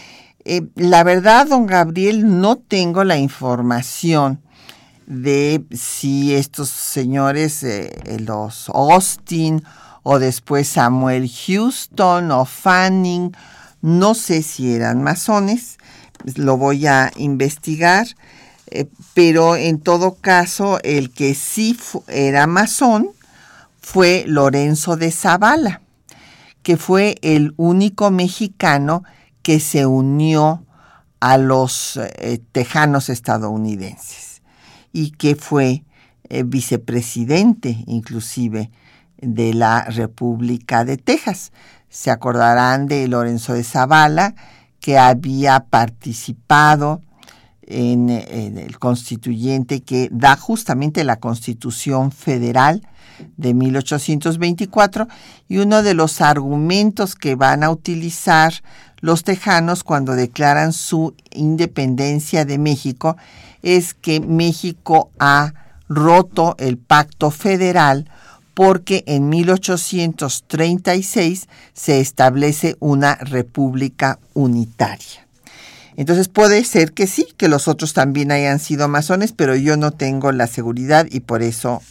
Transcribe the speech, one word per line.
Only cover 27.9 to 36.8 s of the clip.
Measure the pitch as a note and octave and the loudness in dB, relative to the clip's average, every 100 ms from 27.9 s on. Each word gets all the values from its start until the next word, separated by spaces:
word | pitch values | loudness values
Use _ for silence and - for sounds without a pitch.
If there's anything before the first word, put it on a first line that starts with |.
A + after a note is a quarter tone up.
| G3 G3+ | 0 0
mexicano | F#3 F3+ - G#3 - F3 C#3+ C#3+ E3+ F#3 _ _ _ | 0 -2 -4 -8 -2 0 2 0 -4 -6 _ _ _
que | - D#3 | 0 0
se | D3+ D3+ C3+ | 2 0 2
unió | C3 C3+ C#3+ D#3 D#3 D3+ E3 - _ _ _ _ _ | 2 2 0 2 2 2 0 -8 _ _ _ _ _
a | B2 C3+ | 2 4
los, | C3 C3 B2+ - - C3 | 4 2 0 -4 -10 -10
eh, | A2+ - A2+ A#2+ - | -12 -10 -8 -8 -6
tejanos | C#3+ D#3 D#3 D3+ C#3 - | -4 -2 0 2 2 -2
estadounidenses | A#2+ - A2 G#2+ G#2+ A2 G#2 F#2 - - - - - _ _ _ - _ | -6 -4 -4 -2 -4 -4 -6 -10 -14 -20 -20 -20 -20 _ _ _ -20 _
y | - D3+ | -6 -6
que | - D3 D3 | -2 -2 -2
fue, | - D3 C3 C3 - _ _ _ - | -2 0 0 -2 -8 _ _ _ -12
eh, | C3 | -8
vicepresidente | B2 C3 - A#2+ | -4 -4 -4 -4